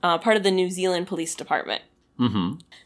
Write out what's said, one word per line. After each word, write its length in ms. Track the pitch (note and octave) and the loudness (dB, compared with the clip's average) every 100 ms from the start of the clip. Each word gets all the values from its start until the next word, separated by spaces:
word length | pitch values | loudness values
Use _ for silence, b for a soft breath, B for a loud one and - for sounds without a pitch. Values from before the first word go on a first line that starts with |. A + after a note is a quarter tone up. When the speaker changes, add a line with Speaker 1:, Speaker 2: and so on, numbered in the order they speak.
Speaker 1:
uh, 140 | F3+ E3+ | 0 2
part 180 | A#3 G#3+ | 2 4
of 60 | |
the 80 | G3 | 4
New 180 | F#3 F#3 | 2 0
Zealand 380 | F3+ F#3 F3+ F#3 | 0 0 0 -2
Police 260 | E3 E3 - | -6 -6 -8
Department. 460 | - D3+ - G#2+ - _ _ - | -4 -2 -2 -6 -8 _ _ -2
Speaker 2:
Mm-hmm. 400 | B2 G2+ F2+ D3+ - b | 0 0 -2 -6 -14 b